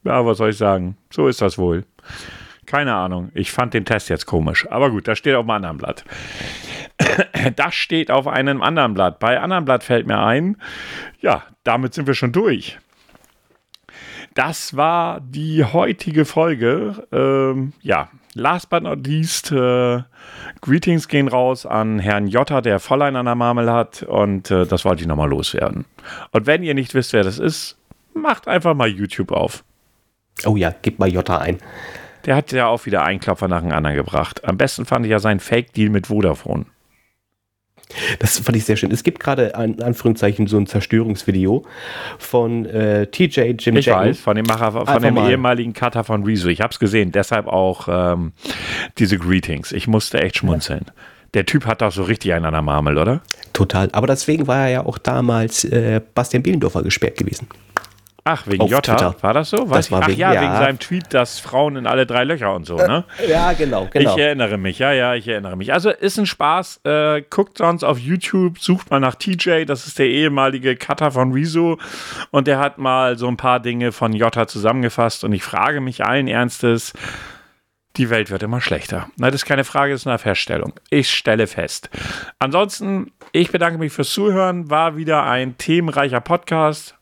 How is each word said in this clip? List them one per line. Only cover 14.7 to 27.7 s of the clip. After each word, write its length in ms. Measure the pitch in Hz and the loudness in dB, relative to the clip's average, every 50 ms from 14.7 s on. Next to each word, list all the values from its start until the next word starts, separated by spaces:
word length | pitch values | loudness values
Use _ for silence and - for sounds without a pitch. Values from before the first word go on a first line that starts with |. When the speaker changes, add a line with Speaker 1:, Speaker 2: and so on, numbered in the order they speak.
| - | -2
Speaker 1:
war 440 | 131 147 160 170 170 165 175 170 156 | 0 2 2 2 2 0 -2 -4 -8
die 420 | 139 127 127 147 151 160 156 156 | -12 -12 -10 -8 -6 0 2 2
heutige 600 | 143 107 - 170 190 - 202 - - 175 147 156 151 | 2 4 2 2 2 2 -2 -4 -6 -2 2 2 2
Folge. 840 | - - 160 160 170 156 117 117 117 135 190 214 104 - - - _ | 2 2 0 2 2 0 2 2 2 2 2 -2 -6 -8 -10 -12 _
Ähm, 600 | - - 135 135 135 135 135 135 131 131 131 139 - _ | 0 0 2 2 2 2 2 0 0 -2 -4 -6 -8 _
ja, 260 | - 151 98 78 69 - _ _ _ _ - | -2 0 0 0 0 -4 _ _ _ _ -10
last 340 | 120 117 143 175 180 - _ | -2 0 0 0 -2 -2 _
but 140 | 226 226 | -2 -2
not 240 | - 170 147 143 131 | -2 -2 -6 -6 -4
least, 460 | 135 151 156 160 160 - - - - | -2 -2 -2 -2 -2 -4 -6 -4 -2
äh, 500 | 147 131 127 123 123 123 123 123 123 123 127 _ _ - - - - - - - - - | 0 2 2 2 2 2 2 2 0 -2 -4 _ _ -20 -20 -20 -20 -18 -18 -18 -18 -10
Greetings 460 | - - 131 170 - 185 170 160 147 | 0 2 2 2 4 2 0 0 0
gehen 220 | - - 143 139 131 | 0 0 2 2 2
raus 380 | 127 127 127 127 131 123 - | 2 2 2 2 0 -2 -4
an 340 | - 110 107 110 110 110 104 | -2 -2 0 0 0 0 0
Herrn 260 | 92 107 104 104 101 | 0 0 0 0 0
Jotta, 360 | 98 98 123 139 - 151 131 | 2 2 2 2 2 0 0
der 180 | 117 120 101 95 | 2 2 0 0
Vollein 340 | - - 135 139 143 143 135 | 2 0 2 2 2 0 0
an 120 | 127 123 | -2 -2
der 100 | 123 120 | 0 0
Marmel 340 | 120 120 120 120 120 117 117 | 2 2 2 2 2 2 2
hat. 320 | 117 117 113 - - - | 2 2 0 -2 -6 -16
Und, 480 | - - 87 98 104 101 98 95 90 - | -10 -2 0 2 2 2 0 -2 -2 0
äh, 160 | 98 92 90 | 2 2 2
das 180 | 78 95 87 - | 2 0 0 2
wollte 180 | 98 92 80 | 2 0 0
ich 40 | 82 | 0
nochmal 220 | 82 76 78 76 71 | -2 0 0 0 0
loswerden. 560 | 69 69 - - - - - - - - - _ _ - - - - - - - | 0 -2 -2 -4 -2 -2 -2 -2 -4 -6 -10 _ _ -20 -20 -18 -16 -16 -16 -2
Und 140 | - 117 107 | -2 0 2
wenn 180 | 135 151 175 180 | 4 2 2 2
ihr 100 | 160 143 | 0 0
nicht 200 | 135 131 - - | -2 -2 0 0
wisst, 180 | 131 127 - | -2 0 2
wer 100 | - 110 | 2 2
das 160 | 98 95 104 - | 2 2 0 0
ist, 380 | - 160 156 - - - | -2 -2 -2 -2 -10 -12